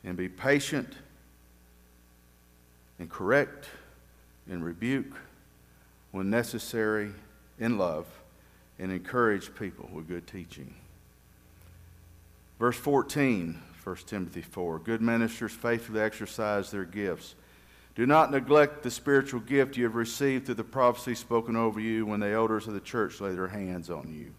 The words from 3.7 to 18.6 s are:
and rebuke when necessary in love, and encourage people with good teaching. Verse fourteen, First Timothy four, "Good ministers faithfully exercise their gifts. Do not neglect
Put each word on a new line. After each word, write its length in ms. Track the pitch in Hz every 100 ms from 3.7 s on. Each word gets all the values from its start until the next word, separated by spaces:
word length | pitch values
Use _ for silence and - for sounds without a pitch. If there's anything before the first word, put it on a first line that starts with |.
| - - - - - - - -
and 160 | 90
rebuke 520 | 82 85 117 135 - - - - - - - - - _ -
when 180 | 95 98
necessary 840 | 113 120 113 - 117 110 107 104 90 - - - -
in 200 | 113 110
love, 280 | 90 78 - - - - - - - -
and 140 | 92
encourage 600 | 92 87 123 117 101 90 -
people 320 | 101 - -
with 140 | 85 80
good 200 | 87 -
teaching. 480 | 98 85 - 67 - - - - - - - - - - - - - - - - - - -
Verse 180 | 117 120
fourteen, 840 | 139 143 - 147 135 107 82 82 -
First 320 | - - 87 -
Timothy 360 | 104 87 87
four, 360 | 82 - 87 80
"Good 240 | 82 113
ministers 500 | 113 117 113 113 110
faithfully 480 | - 120 117 117 110
exercise 680 | 107 104 107 - 107 104 95
their 140 | 101
gifts. 500 | 90 98 101 80 - - - - - - - -
Do 100 | 127
not 240 | 151 147
neglect 540 | 139 123 147